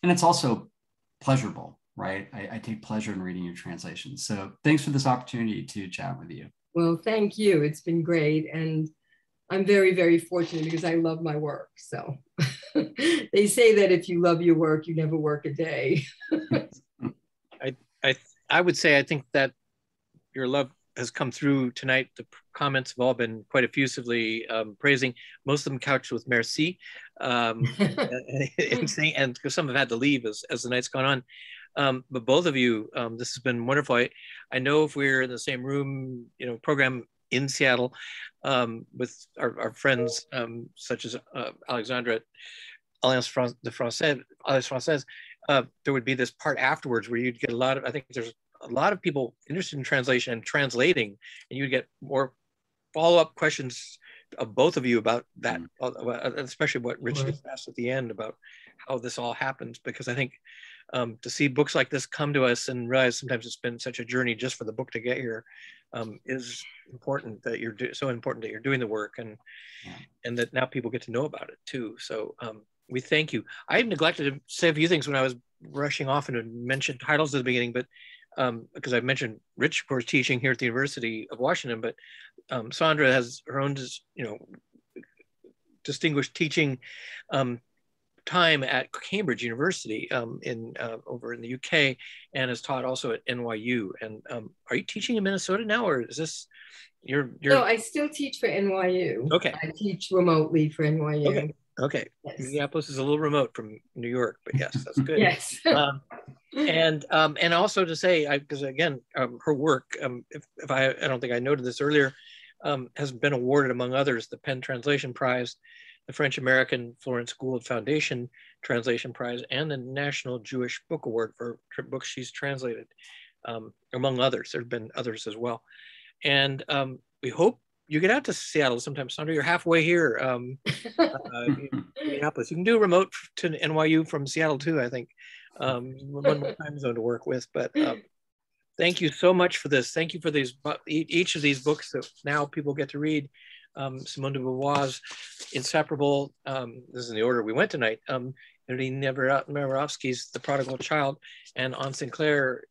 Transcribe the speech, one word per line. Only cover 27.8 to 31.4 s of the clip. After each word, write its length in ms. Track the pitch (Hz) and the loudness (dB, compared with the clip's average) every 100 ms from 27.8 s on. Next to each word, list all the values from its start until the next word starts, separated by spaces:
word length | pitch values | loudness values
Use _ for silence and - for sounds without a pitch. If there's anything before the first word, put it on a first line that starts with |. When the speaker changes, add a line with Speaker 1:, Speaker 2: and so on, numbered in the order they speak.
| 202 - 262 127 - 135 135 - | 0 0 -4 -4 -6 -4 -4 -2
Speaker 3:
and 320 | 147 247 165 | 0 0 0
saying, 260 | - 156 147 | 0 0 2
and 220 | 135 120 143 | 0 0 -4
some 180 | 135 151 | -2 0
have 100 | 165 | 2
had 120 | 131 | 2
to 80 | 117 | 2
leave 300 | 143 139 117 | 4 4 0
as, 180 | 104 - | -8 -6
as 120 | 120 | -6
the 80 | 120 | -2
night's 180 | 123 123 | -2 -2
gone 160 | 143 | 0
on. 200 | 131 135 127 - | 0 0 -2 -18